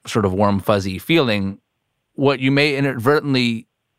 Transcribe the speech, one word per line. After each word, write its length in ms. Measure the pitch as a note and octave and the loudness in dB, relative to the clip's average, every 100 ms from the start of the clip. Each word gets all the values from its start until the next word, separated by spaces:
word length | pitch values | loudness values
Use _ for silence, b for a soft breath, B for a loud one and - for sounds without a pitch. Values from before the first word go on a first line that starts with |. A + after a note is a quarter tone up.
| - | -6
sort 200 | A#2+ G2+ | -2 0
of 80 | |
warm, 260 | F#2 G#2 G2 | 2 0 0
fuzzy 400 | G2+ G2+ F#2+ F#2 | 0 0 0 -8
feeling, 580 | - E3 B2+ G#2 G2 G2 _ _ _ _ _ - | 0 0 2 -2 -4 -8 _ _ _ _ _ -2
what 260 | C#3 C3+ | 0 0
you 100 | C3 | 0
may 240 | C#3 D3 C#3 | 2 2 0
inadvertently 920 | C#3 B2 A2+ D3 C#3+ C3 A#2+ A2+ - _ _ | -2 0 2 2 2 0 0 -4 -10 _ _